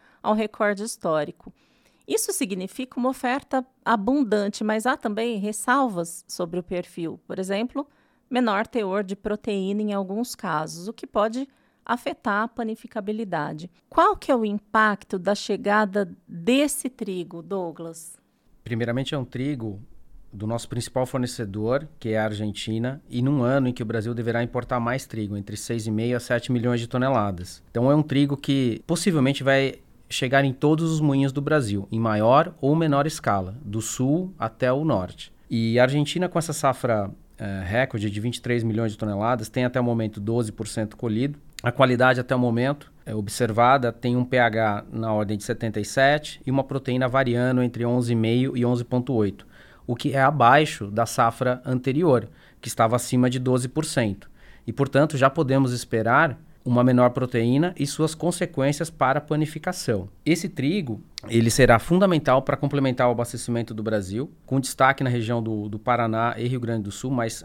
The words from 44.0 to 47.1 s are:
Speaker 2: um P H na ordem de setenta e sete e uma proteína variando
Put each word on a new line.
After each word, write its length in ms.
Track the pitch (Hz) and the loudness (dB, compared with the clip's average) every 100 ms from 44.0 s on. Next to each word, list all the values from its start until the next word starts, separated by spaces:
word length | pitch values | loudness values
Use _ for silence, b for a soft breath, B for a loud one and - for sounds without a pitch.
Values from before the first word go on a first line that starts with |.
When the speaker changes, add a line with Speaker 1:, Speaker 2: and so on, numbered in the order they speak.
| 123 123 | 0 0
Speaker 2:
um 80 | |
P 140 | 123 127 | 2 2
H 460 | 117 110 110 104 - | 2 2 0 -2 -6
na 200 | 117 110 | -6 -2
ordem 240 | 107 104 107 | 0 0 -4
de 60 | |
setenta 380 | - - 113 107 | -4 -4 -4 -4
e 40 | |
sete 560 | 101 - 135 147 147 - - | -2 2 4 4 -2 -10 -2
e 60 | |
uma 100 | 135 | -2
proteína 460 | 135 135 131 127 | 0 -4 -2 0
variando 520 | 127 | 2